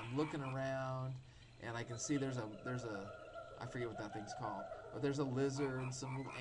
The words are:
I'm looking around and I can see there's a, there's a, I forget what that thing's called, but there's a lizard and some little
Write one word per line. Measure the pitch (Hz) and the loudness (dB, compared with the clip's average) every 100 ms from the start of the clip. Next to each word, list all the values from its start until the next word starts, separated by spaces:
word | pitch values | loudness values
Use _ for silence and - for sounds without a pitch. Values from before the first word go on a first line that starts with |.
I'm | 113 135 | 0 2
looking | 156 156 | 4 2
around | 135 135 135 131 131 131 131 131 - - - - | 0 2 2 2 2 0 0 -2 -8 -16 -18 -8
and | 117 117 | -4 -2
I | |
can | 117 117 | -2 0
see | - 143 | 4 4
there's | 135 123 | 4 2
a, | 107 104 | 0 -2
there's | 127 123 | -2 0
a, | 113 98 98 - - - - - | 0 -2 -4 -6 -8 -8 -8 -6
I | 127 | -4
forget | 127 117 | -2 0
what | 110 | -2
that | 107 | -4
thing's | 107 104 - | -4 -4 -2
called, | 110 98 - - - | -2 -2 -4 -8 -6
but | - | 0
there's | 139 139 | 2 4
a | |
lizard | 135 127 139 135 139 127 | 4 4 4 4 2 2
and | 131 | 0
some | 127 131 131 | -2 -2 -2
little | 131 127 | -2 -2